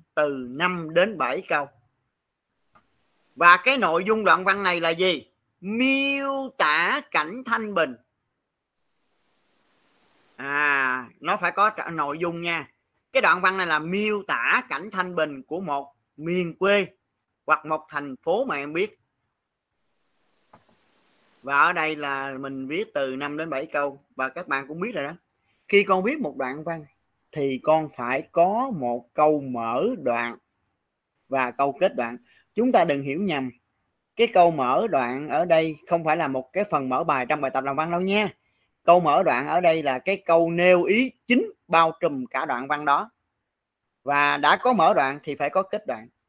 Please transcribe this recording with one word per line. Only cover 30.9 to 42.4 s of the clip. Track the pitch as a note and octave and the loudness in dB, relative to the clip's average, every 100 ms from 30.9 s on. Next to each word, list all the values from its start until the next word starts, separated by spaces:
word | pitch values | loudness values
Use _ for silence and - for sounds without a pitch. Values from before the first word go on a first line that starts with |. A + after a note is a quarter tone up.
| _ _ _ - | _ _ _ -4
và | C3+ B2 | -2 -2
câu | A#2+ C#3 C3+ | 0 -2 0
kết | F#3 G#3 | -2 0
đoạn. | A#2 A#2+ _ _ _ - | -6 -8 _ _ _ -2
Chúng | B3 | 2
ta | A#3 | 4
đừng | E3+ C#3+ | 2 0
hiểu | C#3 C#3+ | -4 -4
nhầm. | G3+ D3 C3 - _ _ _ _ _ - | -2 -2 -4 -10 _ _ _ _ _ -2
Cái | A3+ | 2
câu | G3 E3+ | 6 4
mở | D#3+ B2 C3+ A3 | 4 0 0 2
đoạn | D3 A#2+ B2+ D3 | 0 0 -4 -4
ở | C#3 F3 | -2 2
đây | D#3+ D#3+ D3+ - | 2 2 -4 -4
không | E3+ | -2
phải | D#3+ D#3+ | 0 0
là | D3+ | 0
một | C3 C3 | -4 -4
cái | F#3 | -4
phần | G#3 D3+ C3 | -2 -2 0
mở | B2+ | -2
bài | E3 C#3 B2 | 0 0 0
trong | D3+ | -2
bài | C#3 | -2
tập | C3+ | -4
làm | C3+ C#3 | -4 -4
văn | D#3+ | -2
đâu | E3+ | -2
nha. | F#3 G3+ G3+ - _ _ _ _ | 0 0 0 -6 _ _ _ _
Câu | - F3 | 6 6
mở | E3 D3+ | 6 2
đoạn | F3 B2 D3 | 2 0 0
ở | D#3+ | 2
đây | F3+ D#3+ | 2 2
là | C#3+ B2+ | 0 -2
cái | D3+ G3 - | -2 -4 2
câu | E3 E3+ | 4 4
nêu | E3+ F3+ F3+ | 4 6 6
ý | F3 G#3+ C4 - - | 4 0 0 -4 0
chính | A#3+ A4 - - | 0 0 -6 0
bao | E3 E3 D#3+ | 4 4 2
trùm | E3+ C#3 B2 | -2 -2 -6
cả | C3+ | -6